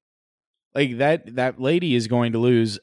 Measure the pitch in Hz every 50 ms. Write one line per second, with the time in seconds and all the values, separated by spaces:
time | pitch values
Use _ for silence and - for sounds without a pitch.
0 | _ _ _ _ _ _ _ _ _ _ _ _ _ _ - 139 147 131 120 117
1 | 139 147 160 165 - 107 120 127 123 131 - - 127 135 165 180 180 160 127 120
2 | 110 110 123 120 120 117 113 113 120 123 123 117 113 110 104 104